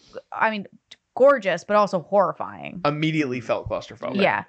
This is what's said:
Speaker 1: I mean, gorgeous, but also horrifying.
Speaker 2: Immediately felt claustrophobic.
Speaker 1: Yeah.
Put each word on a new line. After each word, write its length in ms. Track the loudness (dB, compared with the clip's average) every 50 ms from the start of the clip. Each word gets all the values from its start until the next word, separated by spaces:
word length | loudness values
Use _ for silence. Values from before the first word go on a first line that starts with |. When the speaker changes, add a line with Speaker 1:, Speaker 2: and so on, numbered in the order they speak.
| _ _ -20 -20 -18 _
Speaker 1:
I 180 | -6 -2 -2 -2
mean, 160 | -2 -4 -8 -12 -16 -20 _ _ -20 -20 _ _ 0
gorgeous, 480 | 4 6 6 6 4 2 0 -2 -2 0
but 120 | 0 2
also 260 | 2 2 2 0 -2
horrifying. 800 | -2 0 2 2 4 2 0 -4 -8 -10 -12 -14 -14 -14 -8 -4 -2
Speaker 2:
Immediately 560 | -2 0 0 0 0 0 0 0 -2 -4 -6
felt 280 | -4 -4 -4 -4 -4 -4
claustrophobic. 460 | -6 -6 -6 -8 -12 -10 -8 -4 0
Speaker 1:
Yeah. 300 | 2 2 2 2 0 -4